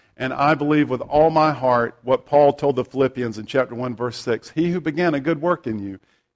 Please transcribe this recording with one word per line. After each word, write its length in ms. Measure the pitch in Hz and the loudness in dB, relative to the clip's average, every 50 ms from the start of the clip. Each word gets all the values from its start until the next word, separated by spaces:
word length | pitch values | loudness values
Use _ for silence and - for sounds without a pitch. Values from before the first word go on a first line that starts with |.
| _ _ _ - | _ _ _ -8
and 160 | 127 131 131 | -8 -6 -4
I 220 | 127 139 147 156 | 0 0 0 0
believe 340 | 135 147 147 151 151 147 123 | 0 0 0 2 2 2 0
with 100 | 127 120 | -2 -6
all 300 | 123 - 139 151 156 165 | -4 0 2 4 4 4
my 240 | 160 160 156 156 147 | 4 4 2 2 2
heart 440 | 120 131 127 123 120 117 117 - _ | 0 0 2 2 2 2 0 -4 _
what 240 | - 123 131 123 - | -2 0 0 0 0
Paul 260 | - 143 143 147 143 | 2 4 6 6 6
told 240 | 139 - 147 143 127 | 4 2 0 0 0
the 80 | 127 123 | 0 -2
Philippians 540 | - - 127 135 127 127 127 123 117 107 110 | -2 0 0 0 0 0 -2 -6 -6 -6 -8
in 80 | 110 | -8
chapter 280 | 104 - 135 123 120 120 | -4 -2 -2 -2 -2 -2
one, 220 | 117 123 123 117 | -8 -6 -6 -6
verse 220 | 98 120 123 117 - | -4 -6 -6 -6 -6
six. 320 | - 127 113 110 - - | -4 -2 -2 -2 -4 -6
"He 220 | - 156 165 175 | -4 -2 0 0
who 100 | 175 185 | 0 -2
began 320 | 147 165 147 160 180 175 151 | -4 -4 -2 0 0 0 0
a 80 | 139 | 0
good 200 | 131 165 165 143 | 0 -2 -2 -2
work 240 | 156 175 175 - - | 0 -2 -2 -2 -4
in 140 | 127 110 104 | -6 -6 -6
you 220 | 98 98 95 95 _ _ _ _ _ _ _ | -6 -8 -10 -12 _ _ _ _ _ _ _